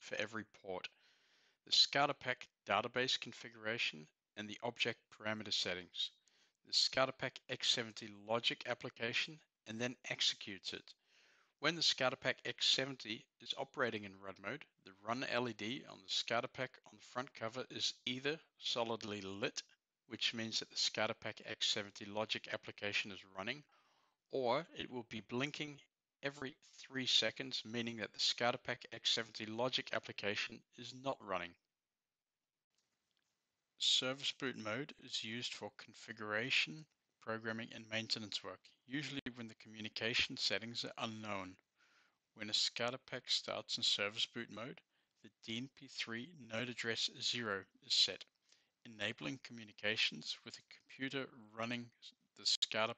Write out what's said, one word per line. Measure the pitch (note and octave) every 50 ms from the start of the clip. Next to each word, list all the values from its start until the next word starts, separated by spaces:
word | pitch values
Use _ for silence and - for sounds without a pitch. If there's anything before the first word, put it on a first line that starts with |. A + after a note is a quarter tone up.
for | - - B2+
every | - G#2+ G#2+ A2+ A2 G#2 - - - -
port, | G2 F#2 F2+ - - - _ _ - _ _ _ _ _ _ _ _ _ _ _
the | -
SCADA | - - - - - C#3+ C#3+ D3 C#3 -
Pack | - B2+ B2+ - - - _ _ _ G#2+
database | G#2 G2+ A2+ A#2+ A#2 B2 B2+ B2+ - -
configuration, | - B2 A2+ - - A#2+ A#2 A2+ G#2+ G#2+ A2+ A#2+ - - - D3+ D3+ - _ _ _ _ _
and | G#2+ G#2+ G#2
the | G#2 - -
object | B2 A#2 - - A#2+ A2 - _ _ -
parameter | - G#2+ A2 A2 G#2+ G#2 G#2 G2
settings. | - - G2+ F2+ F2+ F2 E2+ - - - - - _ _ _ _ _ _ _ _ _ _
The | - -
SCADA | - - - - C3 C3 C3 -
Pack | - - B2+ - - - -
X | B2+ - - -
seventy | - C3 A#2 A2+ G#2 - A#2+ G#2+ G2+ G2+ G2+
logic | G#2 A2 A#2+ A2+ - D3+ - -
application | B2+ A#2+ - - B2+ - - A#2 A2+ A#2 - - - D#3 D#3 - _ _ _ _ -
and | A2 A2
then | A#2+ B2 B2 - - -
executes | B2 - - - - - - - G2+ F2+ - - -
it. | - - - - - _ _ _ - - - - _ _ _ _ _
When | C#3 D3 E3+
the | E3 D3
SCADA | - - - C3+ B2+ C3+ -
Pack | - C3+ B2 - -
X | B2+ A#2+ - -
seventy | - - - C3+ C3+ C3+ B2 - A2 G#2+ C3 - - _ _
is | B2 A#2 -
operating | - C3+ - - D3+ C3 A#2 A2 G#2+ G#2
in | G2 F#2 F#2+
run | G2 F#2+ F#2 F#2 F#2+
mode, | G2 B2 D3+ - - _ _ _
the | F#2+ F#2+ F#2+ G2+
run | G#2+ A#2 B2+ C#3 - G#2+
L | A#2+ B2 B2
E | A2
D | G#2 G#2 G#2+ B2+ D3 - G#2+
on | G#2 G2
the | F#2+ F#2
SCADA | - - - - A#2 A#2 B2 C3 -
Pack | - C3 B2 - - -
on | - -
the | G#2 - - -
front | B2 B2+ - -
cover | - A2+ A2 A2+ B2+ B2 -
is | B2 A#2 - - - - _
either | B2 B2 B2+ C3 C#3+ D3+ D#3+ - _ _ _
solidly | - - - B2+ A#2 A2+ A#2 G#2 G#2+ A2 G#2 G#2
lit, | G2 F#2+ G2 G2 A#2 D3+ - - - _ _ _ _ _ _ _ _ -
which | A#2 G#2+ - - -
means | A2+ A2+ A2+ G#2 -
that | - -
the | -
SCADA | - - - - - A2 A2 A2+ -
Pack | - A2+ G#2 - G#2
X | G#2+ A2 - - -
seventy | - A2+ G2+ G2+ G2 - G#2+
logic | G2+ G2+ G#2+ A2 G#2+ - A2+ - - -
application | G#2+ - - G#2+ - G#2 G#2 G2+ - - A2 F#2+
is | F#2 - F#2+ F#2+ F#2+
running, | F#2+ A2 C3 D3 D3 _ _ _ _ _ _ _ _ _ _ _ _ _ -
or | C#3 C3 A#2 A#2+ C#3+ E3+ - -
it | - - -
will | B2+ B2 A2+ -
be | - G#2+
blinking | G2+ - A#2+ A#2+ C3+ D3+ D3 - D#3 D3 C#3+ A2+ - _ _ _ _ _ _ _ -
every | C#3 C#3 D3 C3+ B2+ - - - - - -
three | - - C3+ C3 B2+
seconds, | B2 - - A2+ A2 - - C#3 C3 B2+ - -
meaning | G#2+ A2 A#2+ A#2 A#2 A#2 A2+
that | G2+ - -
the | -
SCADA | - - - - A#2+ A#2+ B2 - -
Pack | - B2 - - - -
X | A2+ - - -
seventy | A#2+ A2+ A2+ G#2+ - A2+
logic | G#2+ A2 A2+ B2 C3 B2+ - G#2+ - -
application | A2 - - G#2+ - - G2+ G#2 - - - - A2+ - _ _ -
is | B2 A#2+ B2 B2+ C3
not | C3+ C3 - A2
running. | G2+ F#2+ F2+ F2 F2 F2 - _ _ _ _ _ _ _ _ _ _ _ _ _ _ _ _ _ _ _ _ _ _ _ _ _ _ _ _ _ _ _ _ _ _ _ _ _ _ _ _ _ _ _ -
Service | - - - - C3+ B2+ C3 C#3 C#3 - - -
boot | D3+ C3 A#2+ A2
mode | A2 G#2+ G#2+ B2 D3 D#3 - - -
is | B2 - - -
used | A2 A2 A#2+ A#2+ - -
for | - A2 G#2 - -
configuration, | - - G#2+ - - - A2+ A2+ A2 G#2+ G#2 G#2+ A#2 C3+ - - - D#3+ D#3 D#3 D3+ - _ _ _ _ _ _ -
programming, | - A2 A2+ A2 A2+ A2 A2+ A#2+ A#2+ -
and | A#2 A2+ G#2+
maintenance | A2 A2+ A2 G#2 - A#2 A2 G2+ - - -
work, | G2 F#2 - - - - _ _ -
usually | B2 D3 D3 C3 C#3 C#3 - C3 A#2
when | A#2+ A#2
the | A2 A2 - -
communication | A2 G#2+ A2 G#2+ G#2+ - - A2+ A2+ A#2+ - - - -
settings | - - - G#2+ G2 G#2+ A#2 A#2+ A#2 -
are | B2+ - - B2
unknown. | A2+ A2 A2 A2 G#2+ G#2 G2 F#2 F2+ F#2 - _ _ _ _ _ _ _ - _ _ _ _ _ _ _
When | A2 G#2+ G#2+
a | G#2+
SCADA | - - - - - A#2 A#2+ B2+ C3 - -
Pack | - B2+ - -
starts | - - - - G2 G#2 G#2+ - -
in | - A#2+
service | - - - G#2 G2+ G#2+ A#2+ -
boot | - - A#2+ A#2 A2+
mode, | G2+ G2+ A2+ C#3 E3+ - - _ _ _ _ _ _ _ -
the | A2 - _ -
D | - A2+ A#2
N | B2+ C#3+ - -
P | C#3
three | B2+ - - - A#2 A2+ A2+ B2 E3+ F3+ D3+ A#2+ A2+ A2+
node | A2+ B2 B2
address | A#2+ - - A#2 A2+ - - - - C#3 A2
zero | - - B2 A#2+ A2 G2+ G2 F#2 - _ _ -
is | A#2 -
set, | - - - F#2 - - - _ _ _ _ - _ _ _ _ _ -
enabling | A#2+ A2+ G#2+ G#2 G#2+ A#2 - - D3+ C#3 C3 -
communications | - B2 A#2 A2+ G#2 G2+ - - G#2 G#2+ A2 - - - - - - - - -
with | - -
a | - - _ -
computer | - _ - - - C3 C3+ C3 C#3 B2+ - - B2+ G#2+ G#2+ G#2
running | A2 A2+ A#2 B2 A#2+ A#2+ A#2+ - _ - - - _ _ _ _
the | - G2+
SCADA | - - - - - - A2 A2 A2+ A#2